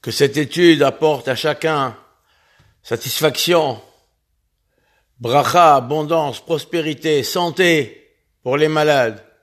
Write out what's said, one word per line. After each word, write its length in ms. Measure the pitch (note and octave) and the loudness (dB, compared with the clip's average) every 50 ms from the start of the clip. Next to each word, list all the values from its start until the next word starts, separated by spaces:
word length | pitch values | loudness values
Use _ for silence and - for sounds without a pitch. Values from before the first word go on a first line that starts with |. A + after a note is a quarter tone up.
| - | -10
Que 80 | C3 | -8
cette 260 | A2 - C#3+ C3+ - | -2 0 0 0 0
étude 460 | D#3 D3+ C#3 - E3 F3 E3+ D#3+ C#3+ C#3+ | -4 -6 -4 -2 2 4 4 6 4 2
apporte 440 | C3+ C3 - D#3 D#3 D3 C3 A#2+ | 0 0 0 0 0 0 -2 -4
à 60 | C3+ B2+ | -6 -6
chacun 640 | - - D#3 D3 - - D#3+ D#3 D3 C3+ B2+ A2+ - _ _ _ _ _ _ _ _ _ _ _ _ _ _ _ _ _ | -4 -4 -4 -4 -2 -4 -4 -2 -2 -4 -4 -8 -12 _ _ _ _ _ _ _ _ _ _ _ _ _ _ _ _ _
satisfaction, 960 | - A2+ A#2 - C3 - - D#3 D#3 C3+ - - E3 F3 E3 D#3 C#3 A#2 G#2 - _ _ _ _ _ _ _ _ _ _ _ _ _ _ _ _ _ _ _ _ _ _ _ _ _ _ _ | -8 -8 -8 -6 -8 -6 -2 -2 -2 -2 -2 -2 0 2 2 0 -2 -6 -10 -16 _ _ _ _ _ _ _ _ _ _ _ _ _ _ _ _ _ _ _ _ _ _ _ _ _ _ _
bracha, 580 | A#2+ A#2 B2 C#3+ C3 - - F3 E3+ D#3+ D3 | -6 0 0 0 0 2 4 6 6 6 6
abondance, 680 | C3+ A#2+ A#2+ D3 D#3 D3+ D3 E3 E3 D3+ C#3 A#2 - _ | 4 2 -2 -4 -4 -2 -2 -2 -2 -2 -2 -6 -10 _
prospérité, 760 | - E3+ D3 D#3 _ - E3+ D3+ D#3 D3+ - - D#3+ D3+ C#3+ B2 | -6 -6 -6 -6 _ -6 -6 -4 -4 -8 -6 -2 -2 0 0 -2
santé 840 | - - F#3 F3 E3+ C#3+ - F#3 F3 E3 D3+ C3 G#2+ - - _ _ _ _ _ _ _ _ _ | -2 -4 -4 -4 -4 0 0 2 2 2 2 0 -4 -10 -20 _ _ _ _ _ _ _ _ _
pour 120 | B2+ C3 | -4 0
les 120 | D3 D3+ | 0 0
malades 580 | D#3 D#3 D#3 D3+ D3+ D3 C#3 B2 A2+ G#2+ G2 - _ _ _ | 0 2 0 2 2 2 2 2 0 -2 -8 -20 _ _ _